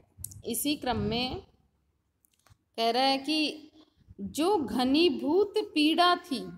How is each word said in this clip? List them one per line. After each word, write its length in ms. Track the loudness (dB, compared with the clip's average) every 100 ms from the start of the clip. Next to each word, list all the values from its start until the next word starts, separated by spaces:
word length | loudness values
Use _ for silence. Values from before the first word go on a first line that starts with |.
| _ _ -16 -12 -8
इसी 300 | -4 -4 -4
क्रम 220 | -4 -2
में 480 | -2 -2 -4 -8 -14 _ _ _ _ _ _ _ _ _ _ _ _ -4
कह 120 | -2
रहा 140 | 2
है 140 | 2 0
कि 540 | 0 0 -2 -4 -16 _ _ _ _ -14
जो 360 | -10 -2 0 2
घनीभूत 960 | 0 -2 2 4 4 2 0 2 2 0
पीड़ा 580 | -2 2 2 4 4 2
थी 360 | -2 -8 -8